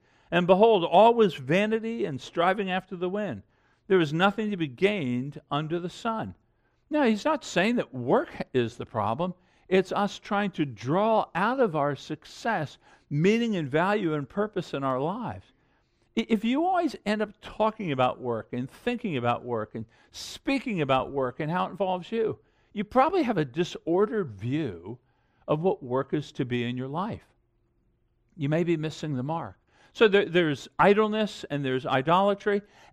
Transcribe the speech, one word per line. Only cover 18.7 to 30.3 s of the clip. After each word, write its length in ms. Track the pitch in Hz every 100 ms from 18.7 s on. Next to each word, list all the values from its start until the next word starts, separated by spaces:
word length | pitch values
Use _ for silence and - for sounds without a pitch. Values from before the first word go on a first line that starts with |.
thinking 460 | - 240 240 208 139
about 280 | 120 120
work 300 | 120 113 107
and 120 | 113 110 _ _
speaking 720 | - - - - 269 262 190
about 280 | 139 131 101
work 300 | 139 127 -
and 100 | 151
how 160 | 180 185
it 40 |
involves 420 | 180 185 180 170
you, 260 | 226 220 120 _ _ _
you 120 | 196
probably 380 | 208 254 302 381
have 160 | 247 196
a 60 |
disordered 840 | 139 139 175 - - 175 214 220 156
view 680 | 98 117 147 139 90 95 120 _ _ _ _ -
of 140 | 151
what 220 | 185 -
work 300 | 131 131 139
is 200 | 151 147
to 120 | -
be 200 | 127 123
in 120 | 120 123
your 120 | 131
life. 360 | 156 214 113 - _ _ _ _ _ _ _ _ _ _ -
You 120 | 143
may 140 | 156
be 120 | 170 165
missing 400 | 156 - 156 131
the 60 |
mark. 340 | 139 165 110 - _ _ _
So 140 | - 226
there, 180 | 202
there's 420 | 185